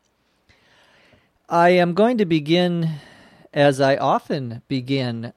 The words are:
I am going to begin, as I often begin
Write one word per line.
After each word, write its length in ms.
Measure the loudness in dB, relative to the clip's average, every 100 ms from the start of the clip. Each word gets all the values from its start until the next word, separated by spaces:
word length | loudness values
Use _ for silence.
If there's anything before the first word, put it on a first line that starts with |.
| _ _ _ _ _ _ _ _ _ _ _ _ _ _ -4
I 200 | 2 4
am 220 | 4 2
going 240 | 2 2 2
to 80 | 0
begin, 640 | 0 0 0 0 0 -2 -6 -12 -20 -20 _ -8
as 260 | 0 2 2
I 180 | 0 2
often 680 | 0 -2 -4 -8 -8 -12 -8
begin 680 | -6 -4 -4 -4 -6 -10